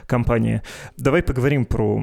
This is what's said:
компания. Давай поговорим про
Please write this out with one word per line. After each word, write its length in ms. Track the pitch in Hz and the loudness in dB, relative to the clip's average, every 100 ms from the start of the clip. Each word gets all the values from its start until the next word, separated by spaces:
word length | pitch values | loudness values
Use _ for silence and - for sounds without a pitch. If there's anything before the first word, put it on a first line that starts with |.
| - | -2
компания. 560 | 123 117 117 113 113 - - - - | 0 2 2 2 -2 -6 -14 -14 -4
Давай 260 | 131 170 | 0 2
поговорим 440 | 170 127 135 143 117 | 0 0 0 0 0
про 360 | - 107 107 | 0 0 0